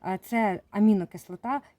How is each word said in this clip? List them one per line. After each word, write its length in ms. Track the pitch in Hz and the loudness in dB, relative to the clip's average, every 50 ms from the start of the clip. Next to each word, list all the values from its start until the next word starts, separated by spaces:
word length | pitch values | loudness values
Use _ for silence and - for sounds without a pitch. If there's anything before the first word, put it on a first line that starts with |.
| - | -8
е, 140 | 180 190 185 - | -8 -8 -8 -8
це 360 | - 233 233 220 202 180 - _ _ | -4 -2 0 0 0 -2 -4 _ _
амінокислота, 920 | - 202 214 220 214 190 170 - - 175 - - 180 - - 240 277 277 - _ _ | 0 4 4 4 4 4 0 -6 -10 -18 -16 -16 -18 -12 -8 -6 -6 -6 -8 _ _